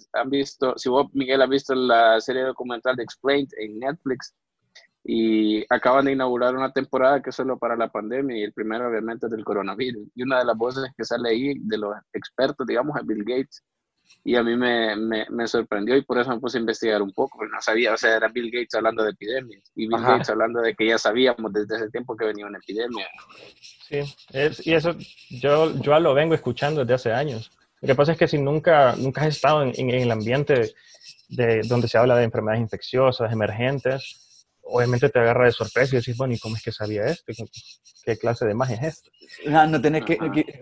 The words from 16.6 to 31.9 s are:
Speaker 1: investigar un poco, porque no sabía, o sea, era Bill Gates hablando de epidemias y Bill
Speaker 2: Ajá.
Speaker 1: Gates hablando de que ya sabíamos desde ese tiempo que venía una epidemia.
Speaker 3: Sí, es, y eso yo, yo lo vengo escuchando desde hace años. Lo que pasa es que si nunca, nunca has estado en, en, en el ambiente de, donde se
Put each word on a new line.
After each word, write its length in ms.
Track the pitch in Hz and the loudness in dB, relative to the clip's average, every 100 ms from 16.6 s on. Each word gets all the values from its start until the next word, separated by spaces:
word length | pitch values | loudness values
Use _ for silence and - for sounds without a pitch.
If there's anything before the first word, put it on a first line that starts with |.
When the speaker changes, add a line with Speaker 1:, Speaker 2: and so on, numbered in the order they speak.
Speaker 1:
investigar 400 | 113 110 113 104 | -4 -2 0 0
un 100 | 98 | -2
poco, 260 | - 139 113 | -4 -6 -6
porque 140 | 107 | -10
no 60 | 104 | -6
sabía, 300 | - 110 117 | -2 0 2
o 20 | 110 | 2
sea, 200 | 117 110 | 2 2
era 120 | 110 | 0
Bill 220 | 120 117 | -2 -6
Gates 240 | 120 117 | -6 -4
hablando 300 | 110 110 110 | -2 -2 0
de 60 | 107 | -2
epidemias 600 | 98 104 131 123 101 _ | -4 -6 -8 -8 -20 _
y 120 | - 110 | -8 -4
Bill 100 | 117 | -2
Speaker 2:
Ajá. 160 | 123 | 2
Speaker 1:
Gates 180 | 117 - | 2 0
hablando 300 | 110 113 117 | -2 -2 0
de 140 | 113 | -2
que 120 | 104 110 | 0 0
ya 100 | 113 | 2
sabíamos 540 | 110 117 127 110 107 | 0 2 2 0 -4
desde 240 | 104 107 113 | -4 -4 -6
ese 140 | 110 | -6
tiempo 260 | 117 123 110 | -8 -10 -6
que 80 | 110 | -6
venía 200 | 104 104 | -6 -12
una 120 | 98 | -16
epidemia. 480 | 92 104 120 110 92 - - - - _ - - - | -10 -8 -6 -8 -12 -14 -20 -20 -20 _ -20 -20 -8
Speaker 3:
Sí, 140 | 143 143 - - | -6 -6 -12 -10
es, 340 | 135 151 - 160 | -2 -2 -2 0
y 60 | |
eso 220 | 160 165 - - - - | 2 2 -4 -10 -20 -18
yo, 440 | 123 139 151 160 143 | -2 2 4 4 0
yo 200 | 143 156 | 4 4
lo 140 | 165 | 6
vengo 200 | 135 160 | 4 4
escuchando 460 | 160 123 123 147 156 | 2 0 -2 -2 0
desde 140 | 123 | 0
hace 180 | 127 120 | 0 0
años. 380 | 120 151 113 - _ _ _ | -2 -2 -6 -12 _ _ _
Lo 60 | 135 | 0
que 60 | |
pasa 180 | 135 147 | 4 4
es 60 | 160 | 4
que 100 | 160 | 2
si 100 | 151 | 2
nunca, 580 | 139 156 170 151 127 98 | 0 0 4 6 6 4
nunca 260 | 131 135 | -2 0
has 60 | 156 | -2
estado 340 | 147 143 151 | 2 2 4
en, 100 | 131 - | 2 -2
en, 140 | 127 | 0
en 100 | 127 | 2
el 80 | 120 | 2
ambiente 600 | 110 107 135 143 131 107 - _ - - - - | 0 0 0 2 2 2 -6 _ -20 -20 -20 -10
de, 320 | 123 117 113 110 | -2 2 2 2
donde 180 | 123 | 0
se 120 | 117 | 2